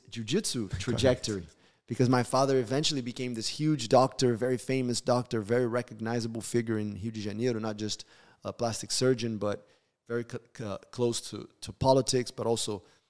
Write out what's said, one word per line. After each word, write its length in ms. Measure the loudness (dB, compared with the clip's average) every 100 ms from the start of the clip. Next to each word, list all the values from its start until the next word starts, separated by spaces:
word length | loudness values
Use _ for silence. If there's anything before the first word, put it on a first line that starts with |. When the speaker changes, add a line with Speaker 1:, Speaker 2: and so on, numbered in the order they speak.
| _
Speaker 1:
jiu-jitsu 580 | -10 -2 -2 -2 -4 -4
Speaker 2:
<laughs> 0 |
Correct. 140 | -6
Speaker 1:
trajectory, 640 | -4 2 4 4 0 -4 -6 _ _ _ -4
because 240 | 2 4
my 120 | 4
father 360 | 4 2 4 2
eventually 420 | 0 0 0 -2
became 320 | -4 -6 -6
this 160 | -6 -6
huge 400 | -2 0 0 4
doctor, 460 | 6 6 4 2
very 240 | 4 0 0
famous 420 | 0 0 0 0
doctor, 400 | 2 2 0 -4
very 260 | 0 2 2
recognizable 760 | -2 -6 -8 -4 -2 -4 -6
figure 360 | -2 -2 0 -2
in 140 | -2 -6
Rio 80 | -8
de 100 | -8
Janeiro, 380 | -6 -4 -2 -2
not 200 | -4 -6
just 260 | -6 -8 -12 -20 -20 _
a 80 | -10
plastic 380 | -4 -4 -4 -4
surgeon, 460 | 0 2 2 -2 -4
but 280 | -4 -4 -10 _ _ _ -8
very 160 | -8 -6
c-, 80 | -12 -14 -12
c-, 180 | -10 -10 -10
close 320 | -2 0 0 -6
to, 180 | -12 -14 _
to 100 | -16
politics, 580 | 2 6 6 4 2 0
but 160 | -2 0
also 360 | 0 -2 -6 -10 _